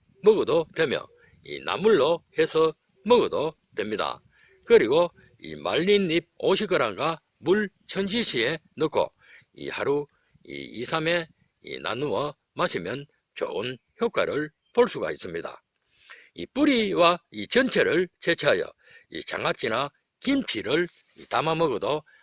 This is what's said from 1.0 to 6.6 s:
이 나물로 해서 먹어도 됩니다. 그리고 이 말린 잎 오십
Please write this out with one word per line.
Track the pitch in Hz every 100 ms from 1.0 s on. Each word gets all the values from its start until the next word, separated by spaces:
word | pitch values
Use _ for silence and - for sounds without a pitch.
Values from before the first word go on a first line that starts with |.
| - _ _ _
이 | - 71
나물로 | 71 104 208 185 139 170 _ -
해서 | 160 160 160 - _ _
먹어도 | 208 240 95 87 151 - _ -
됩니다. | 104 101 73 - _ _ _ _ -
그리고 | 226 117 151 175 - - _
이 | 76
말린 | 76 80 117 185 202 185
잎 | 165 - -
오십 | 139 190